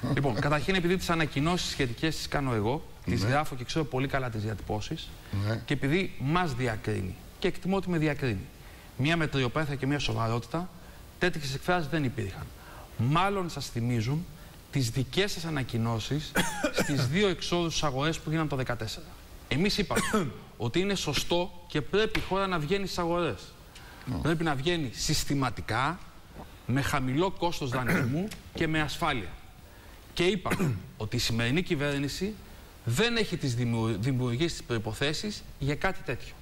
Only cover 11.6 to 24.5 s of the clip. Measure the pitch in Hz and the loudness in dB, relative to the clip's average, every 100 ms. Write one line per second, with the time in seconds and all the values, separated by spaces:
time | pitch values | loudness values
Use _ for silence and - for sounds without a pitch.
11.6 | - 180 147 165 135 113 98 - - - | 2 2 2 0 0 0 -6 -6 -10 -12
12.6 | - - - - 117 160 190 202 175 143 | -16 -16 -16 0 4 4 4 2 -2 -4
13.6 | - 120 117 120 110 151 180 - - - | -6 -2 0 2 2 -2 -4 -12 -16 -18
14.6 | - 143 120 120 123 - 202 - 165 151 | -4 0 0 0 0 2 0 0 -2 -2
15.6 | 120 113 113 113 - 143 151 - 427 - | -2 0 0 0 0 -2 0 0 0 0
16.6 | - - - 139 123 170 208 170 - 175 | -2 0 0 2 2 4 2 2 0 2
17.6 | 170 156 151 131 151 160 - 160 156 135 | 2 2 0 2 0 -2 -2 0 2 0
18.6 | 127 120 110 - - - - - - 131 | 0 -2 -4 -8 -12 -16 -16 -18 -2 2
19.6 | 202 202 185 - - 214 156 - - - | 2 2 2 2 2 2 0 -4 -14 -4
20.6 | 120 170 196 190 - 131 - 175 180 - | 0 2 2 0 0 0 2 2 0 -6
21.6 | - 151 - 196 214 - - 190 196 175 | -4 -2 2 2 2 0 0 2 2 0
22.6 | 147 202 196 - 170 170 165 98 - - | 2 0 0 0 2 2 2 -2 -8 -18
23.6 | - - - - - 123 147 165 165 | -18 -18 -18 -12 -4 0 2 2 2